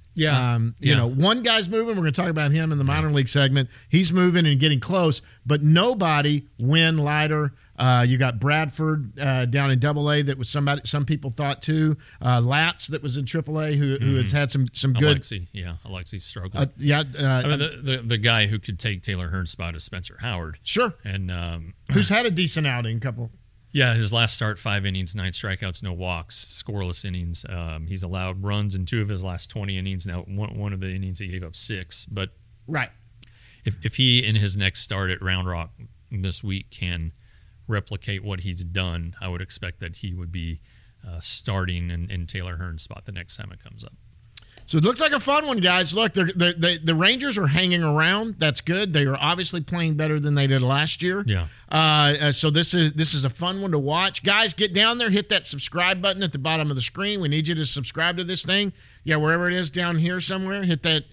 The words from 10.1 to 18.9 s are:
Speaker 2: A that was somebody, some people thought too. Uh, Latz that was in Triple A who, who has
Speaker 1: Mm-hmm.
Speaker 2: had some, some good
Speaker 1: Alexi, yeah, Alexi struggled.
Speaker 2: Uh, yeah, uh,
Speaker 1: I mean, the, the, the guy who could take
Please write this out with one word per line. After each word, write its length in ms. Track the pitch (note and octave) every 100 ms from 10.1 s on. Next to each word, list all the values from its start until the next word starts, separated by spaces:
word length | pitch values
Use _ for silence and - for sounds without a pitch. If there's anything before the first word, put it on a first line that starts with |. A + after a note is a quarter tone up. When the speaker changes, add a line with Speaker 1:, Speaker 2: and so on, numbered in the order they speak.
Speaker 2:
A 120 | D3
that 140 | C#3+ C3
was 100 | B2
somebody, 320 | D3 C#3+ C#3+ -
some 200 | D3 C#3
people 240 | D#3 C3+
thought 320 | A2+ A#2 A#2+
too. 360 | - D#3 D#3 D3+ - -
Uh, 220 | B2 B2
Latz 460 | A#2+ C#3+ D#3+ - -
that 160 | D3
was 120 | C#3 C3
in 100 | C3
Triple 340 | E3 D3 D#3
A 140 | D#3 C#3+
who, 220 | C#3+ C3+
who 160 | C3 C3+
has 140 | A#2
Speaker 1:
Mm-hmm. 80 | D3
Speaker 2:
had 120 | C#3+
some, 160 | C3+ B2
some 200 | - C3+
good 280 | A#2+ D3+ C#3
Speaker 1:
Alexi, 260 | - G#2 F2
yeah, 240 | G2+ F2 E2 -
Alexi 340 | F#2 F2+ F#2+
struggled. 360 | - G#2 F#2 A#2+
Speaker 2:
Uh, 100 | C#3 -
yeah, 240 | C#3+ C#3+ D3 B2+
uh, 240 | C#3 C3 C3
Speaker 1:
I 20 |
mean, 120 | D3
the, 200 | D3+ -
the, 140 | C3+ C3
the 200 | A#2 A#2
guy 300 | A2+ A2+ G2+
who 100 | G#2+
could 220 | - F2+
take 240 | A2